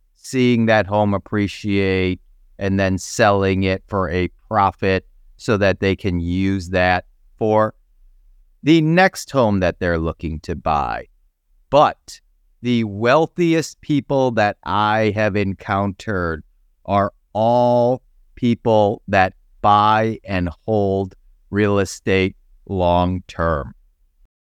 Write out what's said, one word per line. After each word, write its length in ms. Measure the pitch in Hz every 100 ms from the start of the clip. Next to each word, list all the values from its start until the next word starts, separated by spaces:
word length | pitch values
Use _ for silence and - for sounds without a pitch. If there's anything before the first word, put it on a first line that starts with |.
| _
seeing 520 | _ - 131 123 117 113
that 200 | 110 95
home 280 | 104 104
appreciate, 1080 | 98 - 107 101 - 104 98 95 95 92 92 _ _ _ -
and 180 | 98 98
then 180 | 95 95
selling 680 | - - 107 101 95 95
it 180 | 95 95 -
for 200 | 98 87
a 200 | 90 90 _ -
profit 580 | 110 95 - 98 92 - _ - -
so 200 | - 101
that 240 | 98 95
they 160 | 98 92
can 240 | 101 87
use 480 | 85 90 95 98 85
that 380 | 92 90 90 - _ _ -
for 360 | 110 107 110 - _ _ - _ _ _ _ _
the 180 | 143 165
next 500 | 156 170 185 - -
home 260 | 135 110 98
that 220 | 87 -
they're 180 | 90 85
looking 400 | 80 - 80 78
to 140 | -
buy. 540 | 73 80 73 62 57 - _ _ _ _ _ -
But 500 | 139 123 - - - _ _ _ _
the 220 | 120 120
wealthiest 1000 | 110 101 117 151 160 - 170 160 - -
people 500 | - 143 - 139 131
that 240 | 110 104 -
I 480 | - 101 107 110 110
have 220 | 104 107 101
encountered 1080 | 98 95 - 98 101 95 - 95 85 78 - _ _ _ -
are 260 | 101 98 _ _
all 720 | 104 113 120 123 123 120 127 _ _ _
people 640 | - 123 117 120 110 104 117 -
that 280 | 98 95 - _ -
buy 580 | 104 104 107 110 113 110
and 260 | - 95 87 - -
hold 480 | 107 98 98 95 - _ _ -
real 280 | 101 104 101
estate 560 | 95 - 104 95 95 - _ _ -
long 560 | 95 87 87 90 92 -
term. 480 | - 82 76 64 - _ _ _ _ _ _